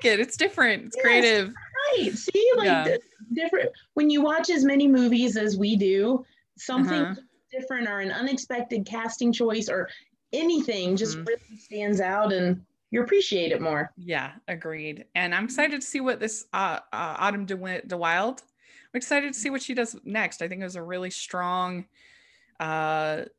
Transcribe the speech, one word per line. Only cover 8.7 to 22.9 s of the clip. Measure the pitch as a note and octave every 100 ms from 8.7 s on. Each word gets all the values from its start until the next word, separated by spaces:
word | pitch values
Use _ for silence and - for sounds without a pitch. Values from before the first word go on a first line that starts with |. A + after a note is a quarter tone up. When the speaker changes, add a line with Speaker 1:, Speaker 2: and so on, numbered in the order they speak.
| A3
Speaker 2:
casting | G3 A3+ A3+ - A#3+
choice | A3+ A3+ A3 -
or | F#3 F3+ - _ _ _
anything | C4+ E4 D#4+ A3+ G3 F3+
just | F#3+ A3 D#3+
Speaker 1:
Mm-hmm. |
Speaker 2:
really | E3 - - G#3+
stands | - G#3 G#3 G3
out | F#3 G3+ G#3+
and | F#3 F3+ F3+ - _ _
you | A3+
appreciate | A#3+ G4+ - F#3+ E3
it | D#3
more. | D#3+ D3+ D3+ -
Speaker 1:
Yeah, | F3 D3+ C3 - -
agreed. | E3+ D#3+ D#3 D3+ D#3+ -
And | F3 F3+
I'm | F3+
excited | A#3 C4+ D4+ C#4+
to | -
see | C#4
what | B3+ A#3+
this, | A3 A3 -
uh, | F#3 F#3+ D#3 -
uh, | A2 E3 -
Autumn | G3 G3+ F#3+
De-, | F#3+
DeWilde, | F#3 F3+ - F3 E3 F3 A3 C4
I'm | - _ _ - _ B3
excited | - C#4+ C#4+
to | C4
see | C#4+
what | C4+
she | -
does | B3+ A#3 -
next. | - G#3+ F#3 -
I | E3+
think | F3+
it |
was | F#3 F3+
a |
really | E3+ F3+ F#3
strong, | - - F3+ F3+ F#3 F3+ F3+ - _ _ _ _ _ _ -
uh, | D#3+ D#3 D#3